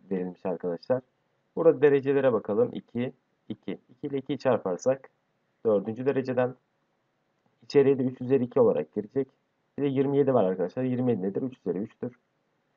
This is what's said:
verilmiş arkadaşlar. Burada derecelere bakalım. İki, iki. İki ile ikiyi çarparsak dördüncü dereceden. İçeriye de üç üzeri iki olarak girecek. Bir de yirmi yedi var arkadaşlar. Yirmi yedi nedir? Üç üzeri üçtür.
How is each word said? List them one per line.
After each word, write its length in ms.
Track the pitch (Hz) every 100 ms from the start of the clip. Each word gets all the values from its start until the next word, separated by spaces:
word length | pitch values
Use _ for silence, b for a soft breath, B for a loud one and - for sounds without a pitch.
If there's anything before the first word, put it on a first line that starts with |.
| -
verilmiş 360 | 95 90 87 95
arkadaşlar. 560 | 85 90 85 - 127 - _ _ _ _ -
Burada 260 | 165 139
derecelere 500 | 147 139 131 139 135
bakalım. 380 | 113 - 104 120
İki, 400 | - - 117 127 - _ _ -
iki. 300 | 110 - 92 _
İki 180 | 131 147
ile 120 | 139
ikiyi 200 | 131 135
çarparsak 720 | 135 110 95 87 123 135 - _ _ _ _ _ 117
dördüncü 400 | 104 95 110 131
dereceden. 480 | 135 123 127 123 - _ _ _ _ _ _ _ _ _ _
İçeriye 360 | - 143 139 135
de 40 |
üç 180 | 131 127
üzeri 240 | 123 131
iki 160 | 120 131
olarak 340 | 113 87 87
girecek. 340 | - 104 135 135 _ _ _ _ -
Bir 40 |
de 40 | 139
yirmi 300 | 135 135 139
yedi 160 | 139
var 100 | 127
arkadaşlar. 380 | 95 92 85 -
Yirmi 280 | 127 123 127
yedi 120 | 110
nedir? 200 | 95 98
Üç 160 | 131 123
üzeri 200 | - 87
üçtür. 400 | 113 - 123 - _ _ _ _ _